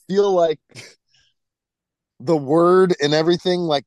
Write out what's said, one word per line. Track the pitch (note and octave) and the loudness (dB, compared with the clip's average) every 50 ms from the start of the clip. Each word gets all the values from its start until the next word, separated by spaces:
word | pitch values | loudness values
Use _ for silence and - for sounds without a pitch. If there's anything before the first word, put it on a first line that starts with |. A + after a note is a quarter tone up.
| _ - | _ -4
feel | F3+ G3+ G3+ G3+ | -2 0 0 0
like | F#3+ F3 E3+ E3 D#3 - _ _ | 0 0 0 0 -2 -6 _ _
<laughs> | _ - - - - _ _ _ _ _ _ _ _ _ _ _ _ _ _ _ _ _ _ _ _ _ _ _ _ _ | _ -20 -20 -20 -20 _ _ _ _ _ _ _ _ _ _ _ _ _ _ _ _ _ _ _ _ _ _ _ _ _
the | B2 C3+ E3+ D3+ | -4 -2 -2 -2
word | C#3 B2+ D3+ E3+ E3+ F3 F3+ F#3 F#3+ F3+ F3 - | 0 0 0 2 4 4 4 4 2 2 0 -2
and | D3+ C#3+ D3+ | -2 -2 0
everything, | D#3 D#3+ E3+ F3 E3 - F#3 F3+ F3+ | 0 0 0 -2 -2 -2 -4 -4 -2
like, | F3 D#3+ D3 C#3 - | -2 -4 -4 -4 -6